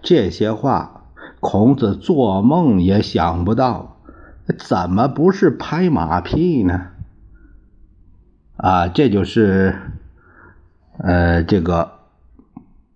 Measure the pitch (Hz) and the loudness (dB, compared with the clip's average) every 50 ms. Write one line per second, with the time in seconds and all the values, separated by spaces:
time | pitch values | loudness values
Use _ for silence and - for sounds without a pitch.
0 | - - 180 151 104 90 82 - 110 107 110 - - 139 117 85 73 - - - | 2 2 2 2 2 0 -2 -2 -2 -2 -2 -4 -2 -2 -2 -2 -4 -8 -16 -20
1 | - - - - - - - - - - - 98 107 123 139 - 120 101 98 - | -20 -20 -20 -20 -20 -20 -16 -8 -6 -2 0 2 4 4 4 2 0 -2 -2 -4
2 | - - 180 143 127 104 95 95 104 123 151 175 175 143 107 92 87 90 98 104 | -2 -2 0 2 2 0 0 0 0 0 0 2 2 2 2 2 2 2 2 2
3 | 98 - - 92 85 85 82 87 87 92 113 117 131 123 110 - - - - _ | 0 0 -2 -2 -2 0 -2 -2 -2 -2 0 0 0 -2 -2 -4 -10 -16 -20 _
4 | - - - - - - - - - - - - - - - 95 90 87 92 101 | -20 -20 -20 -20 -20 -20 -20 -20 -8 -8 -8 -8 -4 -4 -2 -2 -2 -2 0 0
5 | 123 143 131 139 151 185 190 190 - 165 120 - - - 147 156 185 180 147 101 | 0 0 0 0 2 2 2 4 2 2 2 0 -8 -6 -2 0 0 0 0 0
6 | 80 78 80 90 87 - - 147 165 180 165 131 101 90 87 92 - - - - | 0 0 -2 -2 -2 -2 -2 0 0 0 0 0 0 0 0 -2 -6 -8 -16 -18
7 | - - - - - - - - - - - - _ _ _ - - _ _ _ | -18 -18 -18 -20 -20 -20 -20 -20 -20 -20 -20 -20 _ _ _ -20 -20 _ _ _
8 | - - - - _ _ _ _ _ _ _ - - 92 92 90 85 87 87 - | -20 -20 -20 -20 _ _ _ _ _ _ _ -4 0 0 2 2 0 0 0 0
9 | 151 123 101 101 92 - - 120 110 98 95 95 95 95 90 - - - - - | 2 2 2 0 -2 0 2 2 4 4 4 4 2 2 0 -4 -10 -14 -16 -16
10 | - - - _ _ _ - - - - - - _ _ _ _ _ _ _ - | -18 -20 -20 _ _ _ -20 -20 -20 -20 -20 -20 _ _ _ _ _ _ _ -8
11 | - 92 87 90 85 85 85 85 85 82 110 95 82 90 87 85 82 - - - | -2 0 2 2 2 2 2 0 2 2 0 0 2 0 0 -2 -2 -4 -8 -20
12 | _ _ _ _ _ - _ - - _ _ - - _ _ - _ _ _ | _ _ _ _ _ -20 _ -20 -20 _ _ -20 -20 _ _ -20 _ _ _